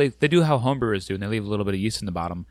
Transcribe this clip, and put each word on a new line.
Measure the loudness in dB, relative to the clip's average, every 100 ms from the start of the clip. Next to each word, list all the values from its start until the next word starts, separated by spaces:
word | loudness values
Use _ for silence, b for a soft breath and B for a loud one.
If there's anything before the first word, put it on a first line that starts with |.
| 2
like, | 2
they | 2
do | 4
how | 4 2
homebrewers | 2 0 0 -2 -2
do, |
and | -6
they | -4
leave | -4 -2
a |
little | -2 0
bit | 0
of |
yeast | -2 -4
in | -6
the |
bottom. | -4 -4 -6 -12